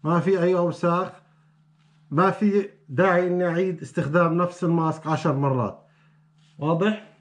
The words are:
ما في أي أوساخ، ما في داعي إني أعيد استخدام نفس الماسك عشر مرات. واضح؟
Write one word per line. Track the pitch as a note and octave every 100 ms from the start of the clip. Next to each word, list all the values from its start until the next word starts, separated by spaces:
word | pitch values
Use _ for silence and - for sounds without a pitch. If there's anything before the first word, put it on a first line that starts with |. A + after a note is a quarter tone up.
ما | D3+ E3+
في | D#3 F#3+
أي | F3
أوساخ، | F3+ F3 D#3+ F3 F3 F3+ - _ _ _ _ _ _ _ _ _
ما | C#3+ F#3+
في | F#3+ G#3 G3+ F#3+ - _
داعي | C3 F#3+ F3 F3+
إني | F3+
أعيد | F3+ E3 F#3+ F3
استخدام | - - C#3 E3 E3 E3+
نفس | F3+ -
الماسك | F3 E3 D#3+ - D3+
عشر | D#3 E3+ C#3
مرات. | C#3 B2+ G#2+ - _ _ _ _ _ _ _ -
واضح؟ | D3 E3 G3+ G#3 - _